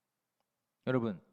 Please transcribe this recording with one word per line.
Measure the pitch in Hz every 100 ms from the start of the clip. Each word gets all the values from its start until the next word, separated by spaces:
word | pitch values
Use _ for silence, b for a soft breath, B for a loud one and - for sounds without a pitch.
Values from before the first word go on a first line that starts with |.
| _ _ _ _ _ _ _ _ -
여러분, | 127 113 87 -